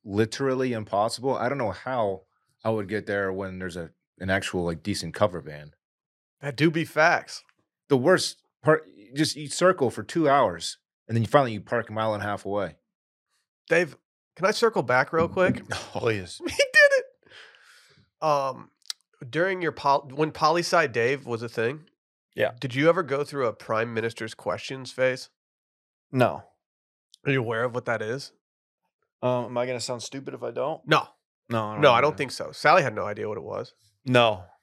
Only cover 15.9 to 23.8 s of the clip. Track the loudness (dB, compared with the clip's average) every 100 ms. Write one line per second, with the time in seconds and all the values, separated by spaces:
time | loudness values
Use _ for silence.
15.9 | -4 -2 -2 -4 -10 -4 0 2 6 6
16.9 | 4 -2 _ _ -20 -20 -20 _ -20 _
17.9 | _ _ _ 2 2 0 -6 -14 _ -18
18.9 | -18 _ _ -8 -2 -2 -2 -4 -2 2
19.9 | 2 0 -4 -4 2 2 2 2 2 2
20.9 | 2 0 0 -4 -6 -6 -2 -2 -4 -12
21.9 | _ _ _ _ -2 -2 -2 -6 2 4
22.9 | 4 0 -4 -4 -4 -4 -4 -4 -2